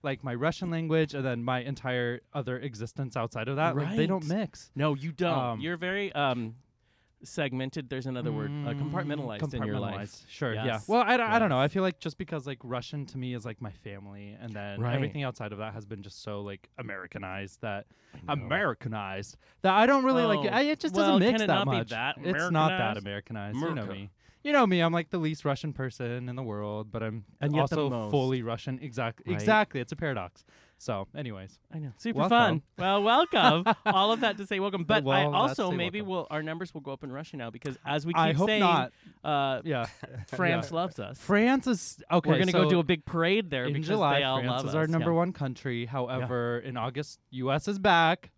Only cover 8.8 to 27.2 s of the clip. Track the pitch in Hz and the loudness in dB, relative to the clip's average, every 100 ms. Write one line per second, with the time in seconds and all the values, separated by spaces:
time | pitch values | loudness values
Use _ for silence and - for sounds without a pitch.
8.8 | 143 143 143 147 131 104 151 123 107 104 | -4 -4 -4 -4 -6 -6 -6 -4 -4 -2
9.8 | 98 95 104 - - - 131 110 117 110 | -4 -6 -10 -14 -20 -6 -4 -2 -2 -4
10.8 | - 226 220 247 226 226 214 127 143 196 | 0 0 2 2 2 2 4 4 2 2
11.8 | 185 175 165 - - 156 139 127 123 123 | -2 -2 -10 -10 -8 -8 -8 -10 -8 -8
12.8 | - 147 135 135 127 123 113 107 113 - | -6 -10 -8 -8 -6 -6 -8 -10 -12 -12
13.8 | 107 98 101 101 101 104 117 104 101 101 | -14 -14 -14 -16 -16 -14 -12 -10 -8 -4
14.8 | 120 120 143 147 135 - 104 104 107 107 | -2 -2 -2 -4 -6 -6 -10 -8 -8 -10
15.8 | 101 107 95 - 107 101 101 98 _ - | -12 -12 -12 -14 -10 -8 -8 -12 _ -14
16.8 | 120 98 92 104 95 95 98 - 113 101 | -10 -10 -10 -10 -8 -8 -10 -8 -8 -8
17.8 | 101 _ _ - - 143 117 170 185 113 | -10 _ _ -16 -6 -6 -2 -2 -2 -4
18.8 | 120 110 98 98 98 - _ _ 190 190 | -6 -6 -6 -8 -10 -16 _ _ 4 6
19.8 | 240 277 262 254 233 196 202 214 285 311 | 6 6 4 4 4 2 2 2 2 0
20.8 | 214 185 196 202 202 220 208 180 196 117 | 0 2 4 6 6 4 2 2 2 0
21.8 | 113 113 131 135 143 185 175 160 156 185 | -2 -4 -4 -4 -4 -2 2 4 4 2
22.8 | 110 104 101 101 - 110 101 117 165 147 | -2 -2 -6 -8 -8 -8 -6 -4 -4 -4
23.8 | 101 98 101 _ _ _ 285 285 226 180 | -6 -8 -12 _ _ _ 2 4 6 4
24.8 | 165 170 165 180 156 156 147 139 156 135 | 4 2 -2 -2 -2 -2 -2 -2 -4 -6
25.8 | 131 - 120 123 123 123 123 104 104 107 | -8 -6 -6 -6 -6 -8 -6 -6 -6 -6
26.8 | 107 110 110 113 | -6 -6 -4 -6